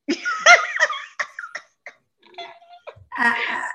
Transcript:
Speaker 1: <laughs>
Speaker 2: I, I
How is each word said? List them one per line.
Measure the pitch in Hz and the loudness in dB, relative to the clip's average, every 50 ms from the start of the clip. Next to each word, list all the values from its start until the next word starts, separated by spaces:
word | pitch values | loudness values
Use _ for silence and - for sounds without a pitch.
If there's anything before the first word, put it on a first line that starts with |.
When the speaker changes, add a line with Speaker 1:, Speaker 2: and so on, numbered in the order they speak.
| - - | -6 -6
Speaker 1:
<laughs> | - - - - - - - 622 698 - - - - - 640 - - - - - - - - - - - - - - - - _ _ _ - - - _ _ _ _ _ _ - - - 349 - - - - - - - - - - - - - - | -6 -4 -2 -4 -2 4 8 8 8 8 6 0 -2 -2 -2 -2 -2 -6 -10 -14 -12 -12 -14 -12 -14 -20 -18 -16 -16 -16 -16 _ _ _ -20 -20 -20 _ _ _ _ _ _ -20 -18 -16 -16 -16 -18 -20 -20 -20 -20 -20 -20 -20 -20 -20 -20 -12 -4
Speaker 2:
I, | - 240 240 226 | 0 0 2 2
I | - - - 233 - - - - | 0 -4 -4 -6 -6 -8 -8 -10